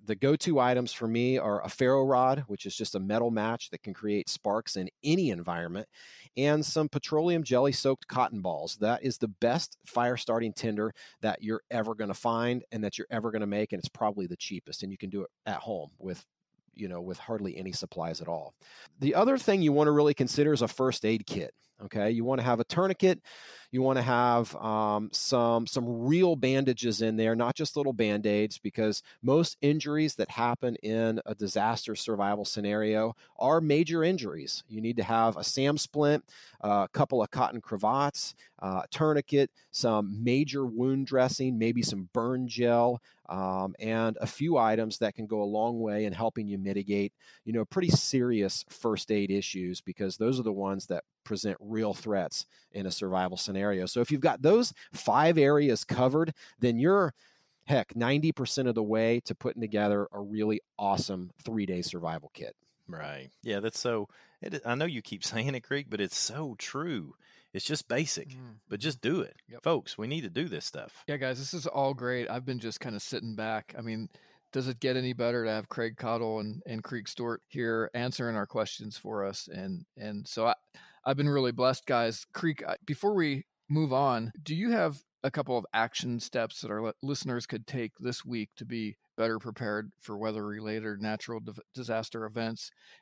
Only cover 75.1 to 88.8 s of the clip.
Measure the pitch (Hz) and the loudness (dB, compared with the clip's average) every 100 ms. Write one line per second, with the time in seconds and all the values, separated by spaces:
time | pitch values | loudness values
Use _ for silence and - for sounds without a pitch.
75.1 | 120 120 120 113 107 98 - 117 107 117 | -2 -2 0 0 -2 -4 -6 -6 -4 -4
76.1 | 117 113 110 107 117 - 113 - 123 101 | -2 -2 -4 -6 -8 -8 -10 -8 -8 -8
77.1 | - 117 113 _ 139 117 113 113 120 123 | -6 -6 -6 _ -4 -2 0 -2 -4 -4
78.1 | 123 120 110 98 113 104 - 110 - 101 | -4 -4 -2 -2 -2 -4 -6 -12 -12 -8
79.1 | 107 98 101 - 82 95 92 - - 151 | -4 -4 -6 -10 -10 -8 -8 -12 -14 -10
80.1 | 208 - - 113 - _ - - _ - | -10 -8 0 0 0 _ -20 -20 _ -2
81.1 | 139 147 143 127 117 127 135 - 123 117 | 0 2 2 2 2 2 2 0 2 2
82.1 | 110 - - 170 151 - - - 143 202 | -2 -10 -4 -2 -2 -6 -6 -6 -2 0
83.1 | 202 156 139 - _ - 151 151 131 139 | 2 0 -2 -8 _ -2 0 2 2 4
84.1 | 117 113 131 147 160 233 233 165 143 _ | 2 -2 -8 -6 -2 0 2 2 -2 _
85.1 | _ 135 - 139 123 98 110 113 - 123 | _ -4 -2 -2 -2 0 0 0 -2 -4
86.1 | 120 - 123 110 - 117 104 113 - 135 | -6 -4 -2 -4 -6 -8 -4 -4 -6 -6
87.1 | 139 135 120 - 120 113 127 113 - 123 | -4 -4 -6 -6 -10 -6 -6 -6 -6 -8
88.1 | 120 123 117 107 - - 117 | -8 -6 -6 -6 -10 -10 -6